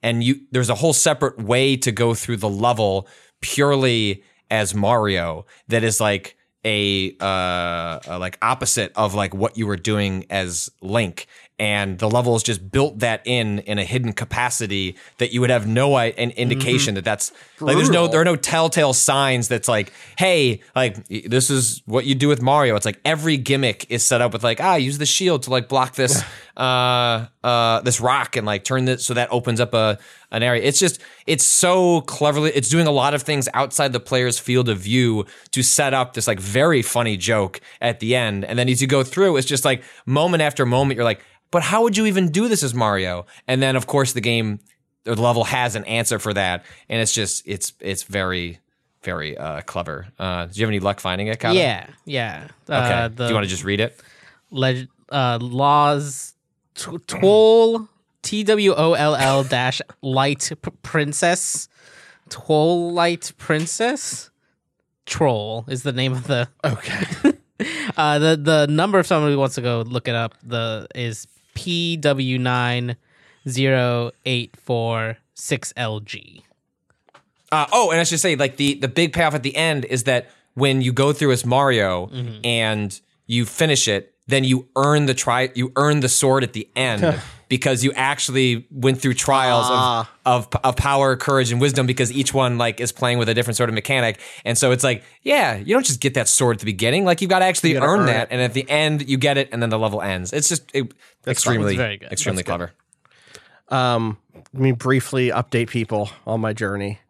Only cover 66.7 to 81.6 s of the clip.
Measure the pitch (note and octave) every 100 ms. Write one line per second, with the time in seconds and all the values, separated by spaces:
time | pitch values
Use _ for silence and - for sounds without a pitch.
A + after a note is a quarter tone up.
66.7 | A2+ - - F#3 - - - _ _ G#3+
67.7 | D#4+ C#4+ - D3+ D3 D#3 D#3+ C#3+ D#3 D3
68.7 | D3+ F#3 F#3+ F3 E3+ D3 C#3 C3+ C3 B2
69.7 | A#2 A2+ B2 B2 A#2 A2+ _ A#2 A#2 A2+
70.7 | A2 - - A#2+ G#2+ - _ _ - -
71.7 | E3+ E3+ E3 D3 C#3 C3 B2+ B2+ B2 A#2+
72.7 | B2 B2 A#2 _ _ _ _ - B2 C3+
73.7 | C3 B2 A#2+ A#2+ - - B2 A#2 - -
74.7 | A#2+ A2+ A2+ A2+ A2+ _ - - C3+ -
75.7 | - A#2+ G#2+ G#2 - - - _ _ _
76.7 | _ _ _ _ - _ _ _ D3+ D3
77.7 | A3+ G#3+ E3 E3+ E3 F#3 C#3+ C3+ B2+ C#3+
78.7 | C#3 C3 C#3 E3 D#3 E3 D3 C3 C3+ D#3+
79.7 | D3 B2 B2+ A#2+ B2 A#2+ _ _ - C#3
80.7 | C3+ B2+ B2 C#3 D3 D3 B2 A#2+ B2+